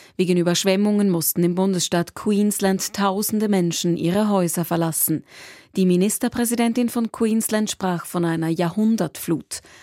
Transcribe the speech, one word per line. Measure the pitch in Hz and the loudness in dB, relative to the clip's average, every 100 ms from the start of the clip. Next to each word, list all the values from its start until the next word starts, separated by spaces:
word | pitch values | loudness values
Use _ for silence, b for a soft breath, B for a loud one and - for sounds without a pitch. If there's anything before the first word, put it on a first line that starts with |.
| B - | B -2
Wegen | 185 180 | 2 2
Überschwemmungen | 175 175 196 190 208 208 202 | 2 2 2 2 2 2 2
mussten | 170 - - | 2 0 0
im | 170 175 | 2 2
Bundesstaat | 190 180 - 175 170 - | 0 0 0 -2 -2 -4
Queensland | 208 202 208 - 190 190 - | 0 2 2 2 0 0 -4
tausende | - 196 190 208 220 214 | -2 -2 0 -2 -2 2
Menschen | 196 170 160 175 165 | 2 0 0 -2 0
ihre | 165 196 214 | 0 0 2
Häuser | 196 170 175 | 2 0 -2
verlassen. | 165 170 165 156 - 156 B B B B B - | -2 0 0 -2 -2 -2 B B B B B 0
Die | 185 | 2
Ministerpräsidentin | 180 202 - 240 240 233 233 233 233 240 | 4 2 0 -2 -2 -2 0 0 0 -2
von | 240 226 | -2 -4
Queensland | - 226 220 - 214 214 | -2 0 0 0 -2 -2
sprach | - 185 170 - | -2 -2 -2 -4
von | 175 | -2
einer | 170 165 165 | 0 0 -2
Jahrhundertflut. | 165 170 170 220 226 156 - - 156 - - B B | 0 0 2 2 2 -2 -4 -4 -4 -4 -14 B B